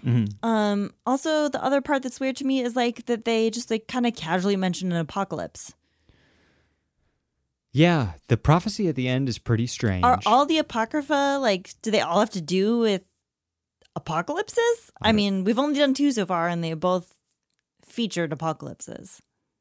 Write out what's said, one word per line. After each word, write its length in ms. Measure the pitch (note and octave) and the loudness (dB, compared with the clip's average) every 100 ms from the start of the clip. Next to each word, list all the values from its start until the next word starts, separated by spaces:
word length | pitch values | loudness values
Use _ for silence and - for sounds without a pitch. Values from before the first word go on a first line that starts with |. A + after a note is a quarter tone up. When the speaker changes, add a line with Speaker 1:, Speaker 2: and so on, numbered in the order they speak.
| C3+ | 0
Speaker 1:
Mm-hmm. 400 | A#2+ G#2 G2+ A3+ | 2 0 -2 0
Speaker 2:
Um, 480 | A3 G#3 G3+ G3+ _ - | 2 2 0 -4 _ -2
also, 420 | C4+ D#4+ D#4 D4 | -2 0 0 0
the 160 | - | 0
other 160 | C4+ C#4 | 0 0
part 240 | C4+ C#4 | 0 -2
that's 160 | C4 - | -2 -4
weird 160 | C4+ C4 | -4 -2
to 80 | C4 | -2
me 140 | C4+ | 0
is, 160 | A#3+ A#3+ | 0 0
like, 300 | A#3+ A#3 - | -2 -2 -4
that 180 | A#3 | -4
they 260 | A#3 A3+ A3+ | 0 0 0
just, 200 | A#3 - | -2 -4
like, 160 | A3+ - | -4 -4
kinda 240 | B3+ A#3+ | -2 -2
casually 460 | A#3 D#3+ F3+ F#3+ G3 | -2 -2 0 0 0
mention 340 | F#3 F3 F3+ | 0 -2 -2
an 60 | E3+ | -2
apocalypse. 760 | D#3 G3 G3 C#3+ E2 - - - _ _ _ _ _ _ _ _ _ _ _ _ _ _ _ _ _ _ _ | -2 -4 -4 -6 -8 -12 -18 -20 _ _ _ _ _ _ _ _ _ _ _ _ _ _ _ _ _ _ _
Speaker 1:
Yeah, 420 | B2 E3+ E3 G#2+ E2 - | 4 4 4 0 -4 -2
the 80 | A#2 | 0
prophecy 540 | - E3 G#3+ - F#3 | 4 2 2 -2 -2
at 60 | C3 | 0
the 120 | B2+ | 0
end 220 | B2+ C3+ | 0 0
is 100 | A2 | -2
pretty 260 | - A2 A#2+ | 0 0 0
strange. 360 | - A2+ F#2 | 0 0 2
Speaker 2:
Are 160 | F2+ - G#3+ | 2 4 4
all 200 | A#3+ C#4+ | 4 4
the 120 | D#4+ | 2
Apocrypha, 800 | D4+ A#3+ A3+ D4+ C#4+ C#4+ C#4 C#4 | 0 -2 -2 -2 0 0 0 0
like, 320 | B3+ F#3+ - - | 0 0 -4 -8
do 60 | A3+ | -2
they 120 | G3+ | 0
all 180 | D3 F3 | 2 2
have 100 | G#3+ | 0
to 100 | F#3+ | -2
do 380 | D3+ F#3 G3+ A#3 | -2 0 2 2
with 240 | A3 F#3+ - _ _ _ _ _ _ _ _ - | 2 0 -6 _ _ _ _ _ _ _ _ -12
apocalypses? 960 | - D#3+ F3+ E4 G#4 - A#4 A#4 - - | -4 -4 -2 -4 -2 0 0 0 -6 -4
Speaker 1:
I 60 | A3 | 0
Speaker 2:
I 40 | |
Speaker 1:
don't 40 | A3 | 2
Speaker 2:
mean, 280 | G3+ F#3+ F#3 | 2 0 0
we've 120 | A#3 | 0
only 200 | D4 C#4+ | 0 2
done 140 | C#4+ | 2
two 180 | C4 C#4+ | 2 0
so 140 | A#3+ F#3 | 0 0
far, 240 | F3 E3+ | 0 0
and 120 | E3+ | -2
they 120 | E3 | -4
both 420 | D#3+ F3+ F#3 F3 _ _ _ _ _ _ _ - | -2 0 0 -4 _ _ _ _ _ _ _ -12
featured 480 | - A3 F3 E3 | -6 -4 -2 -4
apocalypses. 880 | D3 D#3+ D#3 C#3+ - - - - - _ _ _ _ | -4 -4 -6 -10 -14 -14 -16 -16 -20 _ _ _ _